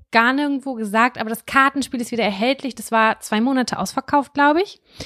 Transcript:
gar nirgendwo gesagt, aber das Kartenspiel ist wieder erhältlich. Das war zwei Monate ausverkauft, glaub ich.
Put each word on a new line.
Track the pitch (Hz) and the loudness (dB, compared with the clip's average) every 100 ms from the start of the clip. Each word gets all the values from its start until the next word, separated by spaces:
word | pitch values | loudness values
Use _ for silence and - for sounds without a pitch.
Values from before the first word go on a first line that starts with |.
| - | -2
gar | 233 233 | 2 2
nirgendwo | 269 294 277 269 | 2 0 -2 -6
gesagt, | 240 220 214 247 - | -8 -2 2 2 0
aber | 220 | -8
das | 220 - | -8 -2
Kartenspiel | 277 269 285 254 247 | 2 2 0 -4 -6
ist | 233 | -4
wieder | 226 | -2
erhältlich. | 208 196 233 269 269 | -2 0 -2 -2 -4
Das | 220 - | -10 -2
war | 226 220 - | 2 2 0
zwei | - 214 | -4 -2
Monate | 240 262 247 - | 0 0 -2 -4
ausverkauft, | 185 - - 294 262 | -4 -6 0 0 0
glaub | 277 285 302 | 2 2 2
ich. | 415 - _ - | 0 -6 _ -18